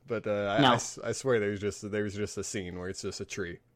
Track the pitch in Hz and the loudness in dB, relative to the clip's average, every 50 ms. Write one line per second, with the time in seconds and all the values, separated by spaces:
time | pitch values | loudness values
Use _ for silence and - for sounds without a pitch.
0 | - - 117 107 - 107 104 104 101 98 101 113 135 127 120 113 - - - - | -8 -4 -4 -2 0 0 0 2 2 4 6 8 8 8 8 6 2 -4 -8 -6
1 | - 117 113 - - 135 120 110 104 104 104 95 104 101 - - - 101 104 104 | -6 -4 -4 -2 2 2 2 4 2 2 0 0 -2 -2 -2 -4 -6 -4 -2 -2
2 | 104 104 95 104 104 95 - 101 95 - - 107 90 90 87 90 90 92 95 - | -2 -2 -2 -4 -4 -4 -4 -6 -6 -4 -4 -6 -6 -6 -6 -6 -6 -8 -6 -6
3 | - 98 - - 101 - - 101 92 85 85 - _ _ _ | -6 -6 -6 -8 -8 -8 -6 -6 -6 -6 -8 -10 _ _ _